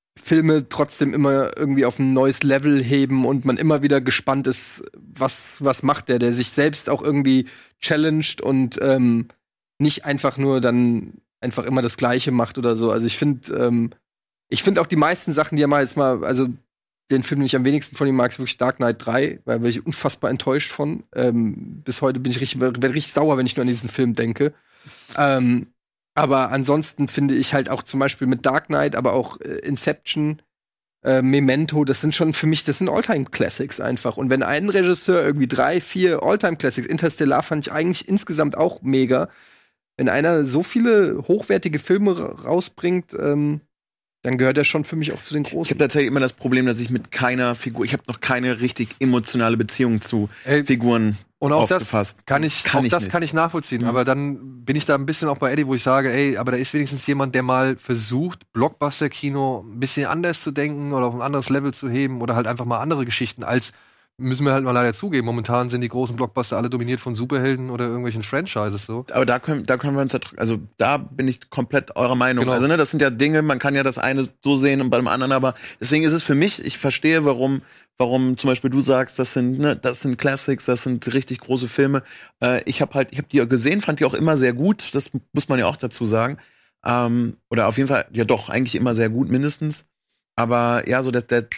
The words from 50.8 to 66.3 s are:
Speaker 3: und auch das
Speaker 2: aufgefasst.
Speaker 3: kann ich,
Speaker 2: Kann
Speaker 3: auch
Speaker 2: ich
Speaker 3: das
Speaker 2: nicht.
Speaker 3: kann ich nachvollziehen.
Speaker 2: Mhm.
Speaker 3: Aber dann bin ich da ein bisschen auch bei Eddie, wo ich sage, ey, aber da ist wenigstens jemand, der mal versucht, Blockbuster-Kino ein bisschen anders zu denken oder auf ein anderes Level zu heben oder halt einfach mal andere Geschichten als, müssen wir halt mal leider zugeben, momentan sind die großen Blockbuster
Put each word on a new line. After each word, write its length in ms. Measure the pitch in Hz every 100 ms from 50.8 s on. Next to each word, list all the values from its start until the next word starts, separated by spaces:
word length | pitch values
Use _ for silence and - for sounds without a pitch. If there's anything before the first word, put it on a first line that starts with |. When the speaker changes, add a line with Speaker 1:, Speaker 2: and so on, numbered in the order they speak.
| 120 117 107 101 - _
Speaker 3:
und 120 | 139
auch 100 | - 110
das 140 | 185
Speaker 2:
aufgefasst. 360 | 107 110 98 -
Speaker 3:
kann 200 | - 143
ich, 180 | 156 -
Speaker 2:
Kann 200 | - -
Speaker 3:
auch 20 |
Speaker 2:
ich 60 | 127
Speaker 3:
das 100 | 175
Speaker 2:
nicht. 100 | 98
Speaker 3:
kann 120 | 170
ich 100 | 165
nachvollziehen. 480 | 160 165 165 - 120
Speaker 2:
Mhm. 60 | 120
Speaker 3:
Aber 160 | 123
dann 600 | 123 135 143 131 131 127
bin 120 | 123 147
ich 80 | -
da 80 |
ein 120 | 139 139
bisschen 220 | 156 156
auch 100 | 139
bei 120 | 135
Eddie, 160 | 147 139
wo 80 |
ich 80 | 127
sage, 300 | 131 131 135
ey, 240 | 123 143 104
aber 160 | 123
da 40 | 123
ist 140 | 131
wenigstens 320 | 151 139 139 -
jemand, 260 | 139 135
der 80 | 127
mal 320 | 127 127 135 131
versucht, 720 | - 117 104 123 175 170 _
Blockbuster-Kino 1120 | 113 147 - 143 - 147 - 143 139 135 120 107
ein 120 | 113
bisschen 260 | 131 - 139
anders 340 | 160 175 160
zu 120 | 156
denken 400 | 143 147 143 143
oder 140 | 135 123
auf 80 |
ein 80 | 120
anderes 260 | 127 143 127
Level 260 | 135 139
zu 140 | - 135
heben 300 | 123 139 127
oder 140 | 117 117
halt 100 | 110
einfach 180 | 120
mal 140 | 120 113
andere 260 | 139 151
Geschichten 380 | 123 - 120 -
als, 300 | 107 123 - - _ _ _ -
müssen 260 | 127 127
wir 80 | 143
halt 100 | 135
mal 100 | 131
leider 200 | 123 120
zugeben, 320 | 107 202 147 117
momentan 440 | 120 110 120 123
sind 100 | 123
die 80 | 120
großen 260 | 120 127
Blockbuster 440 | 117 123